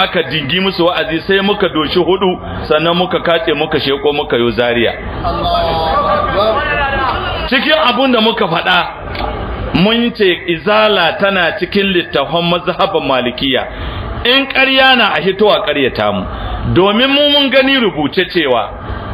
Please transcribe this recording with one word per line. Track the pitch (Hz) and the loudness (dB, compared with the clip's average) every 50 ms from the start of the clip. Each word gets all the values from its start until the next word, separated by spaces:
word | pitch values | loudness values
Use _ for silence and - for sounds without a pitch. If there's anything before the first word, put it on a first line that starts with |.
| 190 | 0
aka | 190 - 180 160 170 | 0 0 -4 -2 -2
dingi | 156 156 143 131 165 185 | -4 -4 -4 -2 -2 0
musu | 190 196 185 - 165 | 0 -2 0 2 0
wa'azi | 175 170 165 156 156 160 165 | 0 2 0 -2 -2 -4 -4
sai | 156 - 196 196 | 0 0 2 2
muka | 196 202 202 202 190 165 | 2 2 0 0 0 0
doshi | 165 156 151 135 - 180 | 0 0 -2 0 0 0
hudu | 165 156 190 190 202 185 180 - - - - - - - | 2 2 2 2 2 0 0 -2 -6 -10 -10 -8 -2 0
sannan | 156 151 160 170 175 | 0 2 2 2 2
muka | 180 180 175 - 156 | 2 0 0 -2 -2
kace | - 175 170 170 165 170 151 | 2 2 2 2 2 0 0
muka | 143 156 156 - 139 | 0 0 0 0 -2
sheko | 120 139 139 139 143 147 | 0 0 -2 0 0 0
muka | 143 147 147 147 143 | 0 0 -2 0 0
yo | 120 120 120 | 2 2 2
Zaria. | 110 110 123 120 120 120 113 98 - - - - - - - 170 170 - 175 175 - - 170 165 165 165 160 160 - 196 190 - 196 202 - - - 196 208 220 220 - 294 294 294 294 285 269 277 269 269 254 - 370 370 - - - 320 - | 2 0 0 2 2 2 2 0 0 -4 -8 -8 -8 -6 -4 -4 -4 -2 -2 0 0 0 0 0 -2 -2 -2 0 0 0 0 0 0 0 -2 -2 0 0 0 0 0 0 -2 -2 -2 -2 -2 -2 -2 -4 -4 -4 -4 -4 -6 -6 -6 -6 -4 -2
Cikin | 247 262 - 294 311 311 311 247 | 0 0 2 2 2 2 2 2
abun | 233 233 269 269 | 2 2 2 2
da | 240 226 | 2 2
muka | 214 226 214 - 214 | 2 0 0 0 -2
faɗa | 170 165 170 175 185 185 175 156 127 - - - - - - - - - - - - - - - - - 147 | -2 -2 -2 0 0 0 0 0 -2 -8 -10 -10 -10 -8 -6 -6 -6 -6 -6 -8 -8 -6 -8 -6 -4 0 2
mun | 180 214 226 233 233 240 233 | 2 2 2 2 0 -2 0
ce | - 208 185 170 165 - | 2 2 2 2 0 -2
izala | 175 170 160 135 202 208 214 214 214 208 190 170 156 - - | -4 -4 -2 0 0 2 2 2 2 2 2 2 0 0 0
tana | 196 196 196 185 175 156 156 156 | 0 0 2 2 0 0 0 -2
cikin | 175 170 - 202 196 196 | -6 -2 0 0 0 2
littafan | 190 175 160 - - 151 135 127 156 170 170 | 0 -2 -2 0 -2 -2 -2 0 -2 0 0
mazhaban | 170 175 180 170 175 170 - 185 185 - 160 143 135 | 2 0 0 -2 -4 0 0 0 0 0 -2 0 2
malikiya. | 135 127 120 123 120 - 139 135 127 113 98 - - - - - - - - - - - - | 0 0 0 -2 -4 -2 -2 0 0 0 -2 -4 -8 -8 -8 -8 -8 -8 -8 -8 -8 -4 0
In | 233 262 269 269 269 | 2 2 2 0 0
ƙarya | - 269 269 262 269 262 269 262 262 | 0 2 2 4 4 4 6 6 4
na | 240 220 190 156 | 4 2 2 0
a | 151 | 0
hito | 151 190 185 190 214 208 | 0 -2 0 2 4 4
a | 170 147 - | 4 2 2
ƙaryata | 147 147 143 135 117 - - 107 104 | 0 0 0 0 0 0 0 0 0
mu. | 98 95 90 - - - - - - - - 120 117 | 0 -2 -4 -6 -8 -8 -6 -6 -6 -4 -2 0 2
Domin | 160 185 202 208 220 254 269 | 4 4 4 4 2 2 2
mu | 277 285 294 294 | 2 2 4 4
mun | 285 285 277 262 | 4 2 2 2
gani | 240 269 262 269 277 262 | 2 2 2 4 2 2
rubuce | 233 190 - 147 147 139 - 190 175 175 | 2 0 0 0 -2 0 0 0 -2 0
cewa | - 180 156 135 123 113 101 101 - - - - - - - - | 0 0 2 2 2 2 0 -2 -8 -10 -10 -8 -8 -8 -8 -8